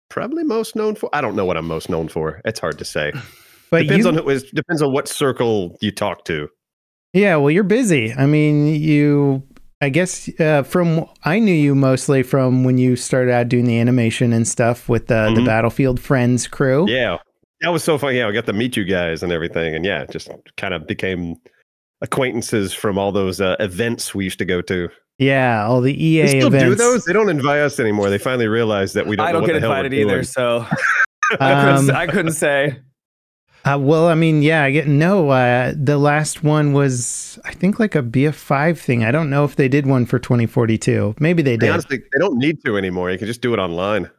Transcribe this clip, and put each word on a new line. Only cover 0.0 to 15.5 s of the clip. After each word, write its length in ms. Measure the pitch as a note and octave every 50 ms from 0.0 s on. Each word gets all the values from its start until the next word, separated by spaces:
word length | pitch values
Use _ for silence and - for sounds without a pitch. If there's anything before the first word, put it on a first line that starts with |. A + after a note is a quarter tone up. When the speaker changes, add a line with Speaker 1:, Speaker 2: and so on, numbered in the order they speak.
| _ _
Speaker 1:
probably 320 | - - - A#3 D#4 E4 E4
most 320 | D4+ G#3+ A3+ A3 - -
known 220 | A3 G#3+ G#3+ G#3
for. 120 | G#3 - - -
I 80 | D3
don't 160 | - G#3+ F#3+
know 80 | G#2 F#2+
what 120 | F2+ F2
I'm 120 | D#2+ D#2+ E2
most 200 | D#2+ D#2+ - -
known 200 | F2+ D#2+ E2 D#2
for. 320 | - E2 D#2 D#2 D#2 - -
It's 140 | A2+ A2 -
hard 200 | - E2 D2+ -
to 40 | -
say. 280 | - - E2 D2+ D2 D2
Speaker 2:
<laughs> 60 | C3 - - - - - _ _ _ _ -
But 120 | E3+ E3 D#3+
Speaker 1:
Depends 240 | D3+ - F#3 A#3
Speaker 2:
you 20 | F3
Speaker 1:
on 60 | D#3 E3
who 100 | D#3 C#3
is, 120 | C#3 C3 B2+ -
depends 320 | - D3+ - - F3 D3 D3+
on 100 | C#3 B2+
what 140 | C#3+ -
circle 720 | - - - D3 C3+ B2 - B2 A2+ A2 G#2 F2+ F2 - -
you 120 | G#2+ G#2 F#2+
talk 320 | - G#2 G2+ E2+ - -
to. 240 | - E2 D2+ D2 D2 _ _ _ _ _ _ _ _ _ _ _ _ -
Speaker 2:
Yeah, 240 | F#3 G#3 G3+ E3+
well, 160 | D3+ C#3 C#3+ D#3
you're 100 | F#3+ A3
busy. 500 | F3 G#3+ B3+ C4+ G3+ E3 C3 A2 A2 A#2+
I 140 | C3+ C3+
mean, 400 | C#3+ D3+ D3+ D3+ D3+ D3 D3 D3 D3+
you, 760 | D#3+ D3 D3+ D#3 D3 D3 D3 D3 D3 C#3+ C#3+ C#3 C3+ C3+ C#3 _ - - - - _ -
I 80 | C#3+ C#3
guess, 400 | C3 E3 F#3 F3+ - - - - - -
uh, 240 | E3 D#3 D#3 C#3+ C3
from, 440 | - - F3+ F3 E3+ D#3+ E3 - - _ _ -
I 160 | D3 E3+ A3
knew 140 | A#3 G3+ F3+
you 200 | D#3 D3 C#3+ C#3
mostly 480 | C#3 C3+ C3 C3 B2+ - - C#3+ C3+ B2
from 400 | - - C3+ C3 B2+ B2+ B2+ B2+
when 160 | B2+ B2+ B2+
you 160 | B2+ B2+ B2
started 380 | A#2+ - - - C3 B2+ B2 B2
out 160 | A#2+ A#2+ A#2+
doing 160 | B2 A#2+ A#2+
the 160 | B2 A2+ A#2
animation 520 | A#2 B2 B2+ B2+ A#2 A2 - - B2+ A#2+ A#2
and 140 | A2+ A2+
stuff 420 | A2+ - - A#2+ A#2 A#2+ - - -
with, 220 | A#2+ A2 - -
uh, 200 | B2 A2 G#2+ G#2+
the 60 | A2
Speaker 1:
Mm-hmm. 100 | A2 B2
Speaker 2:
Battlefield 520 | B2